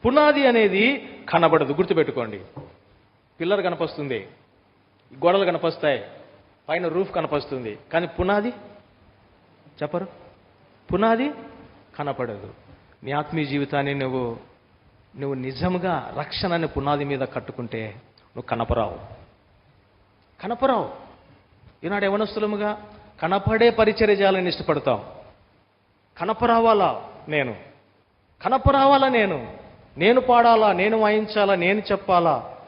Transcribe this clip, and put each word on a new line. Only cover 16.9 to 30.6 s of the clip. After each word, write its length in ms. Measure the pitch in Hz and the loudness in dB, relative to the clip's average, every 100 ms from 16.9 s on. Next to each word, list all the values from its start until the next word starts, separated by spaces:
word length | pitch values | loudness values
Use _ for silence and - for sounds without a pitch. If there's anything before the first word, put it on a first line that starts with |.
| 143 | -2
మీద 160 | 143 135 131 | -2 -4 -6
కట్టుకుంటే 520 | 127 117 127 117 113 110 107 _ _ | -8 -10 -12 -10 -8 -10 -14 _ _
నువ్వు 240 | _ - | _ -16
కనపరావు, 580 | - 117 113 117 104 - - - - _ _ _ _ _ _ _ _ _ _ _ | -6 -4 -2 -2 -2 -8 -16 -20 -20 _ _ _ _ _ _ _ _ _ _ _
కనపరావు. 460 | 190 233 269 233 147 - - - _ - _ _ - _ | -10 -2 0 0 -4 -10 -20 -20 _ -20 _ _ -20 _
ఈనాడు 220 | 165 202 196 | -6 -2 0
యవనస్తులముగా 800 | 202 208 214 208 208 208 214 - - - - | 0 -2 -2 -4 -2 -4 -6 -12 -20 -20 -6
కనపడే 480 | 165 196 202 220 233 | -2 0 2 4 4
పరిచర్య 440 | 226 220 - 214 | 6 2 4 2
చేయాలని 360 | 196 196 190 180 | 4 4 4 0
ఇష్టపడతాం. 560 | - - 143 135 107 98 - - _ _ _ _ _ _ _ _ - | -4 -2 0 0 -2 -4 -20 -20 _ _ _ _ _ _ _ _ -8
కనపరావాలా 920 | 254 220 240 233 226 208 170 107 - - - | -4 0 2 4 4 4 2 0 -10 -18 -4
నేను, 280 | 151 127 101 - _ _ _ _ _ _ _ | -2 -2 -6 -16 _ _ _ _ _ _ _
కనపరావాలా 680 | - 254 262 277 269 277 269 | -2 2 4 4 6 6 4
నేను, 580 | 247 196 151 113 - - - - 135 | 2 2 -2 -8 -16 -20 -20 -20 0
నేను 240 | 190 254 | 4 4
పాడాలా, 520 | 254 240 233 226 | 4 6 6 6